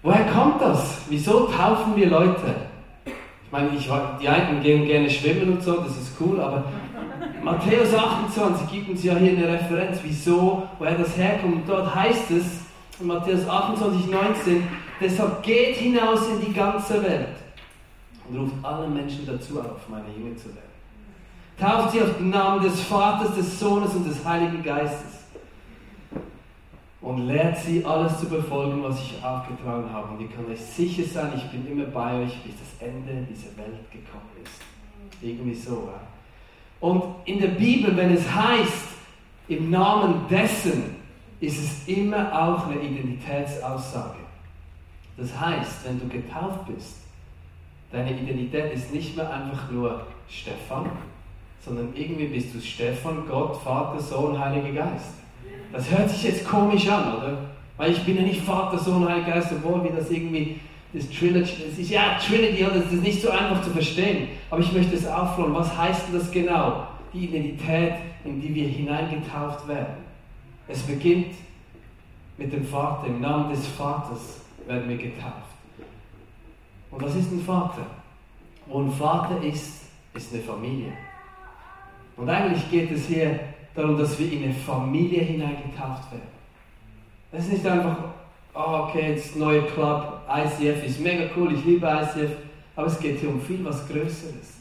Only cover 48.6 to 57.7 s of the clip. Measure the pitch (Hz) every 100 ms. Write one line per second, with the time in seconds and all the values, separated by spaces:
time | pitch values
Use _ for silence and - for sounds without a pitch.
48.6 | 151 127 127 151 160 160 156 135 135 135
49.6 | - 123 120 - - - - - - -
50.6 | - 131 - - - - - - - -
51.6 | - 120 120 135 151 156 147 123 - 113
52.6 | - - 120 127 160 156 - 180 - -
53.6 | 131 131 - 151 - 135 147 139 139 143
54.6 | 143 147 180 - - - - - - -
55.6 | - 127 127 190 214 - 214 - - 208
56.6 | 202 202 185 208 - 143 143 139 - -
57.6 | -